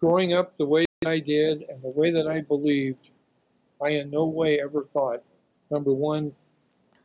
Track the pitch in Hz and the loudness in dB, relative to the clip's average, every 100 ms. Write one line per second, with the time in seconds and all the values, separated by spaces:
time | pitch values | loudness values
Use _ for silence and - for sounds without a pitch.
0 | 165 180 180 175 180 - 143 156 170 - | 2 2 2 0 0 -2 2 2 2 -2
1 | 160 165 143 151 156 151 160 131 131 139 | -2 -2 0 0 2 -2 -8 -12 -6 0
2 | 165 165 156 160 147 147 147 143 135 131 | 2 2 0 -2 -2 0 2 0 0 -6
3 | _ _ _ _ _ _ _ - 147 151 | _ _ _ _ _ _ _ -6 -2 -2
4 | 143 147 160 160 160 147 143 147 135 147 | -2 -2 -2 0 2 2 0 -4 -4 -2
5 | 131 117 _ _ _ _ - 147 143 135 | -2 -4 _ _ _ _ -6 -4 0 0
6 | 151 151 151 - _ _ _ _ _ _ | 0 -2 -4 -10 _ _ _ _ _ _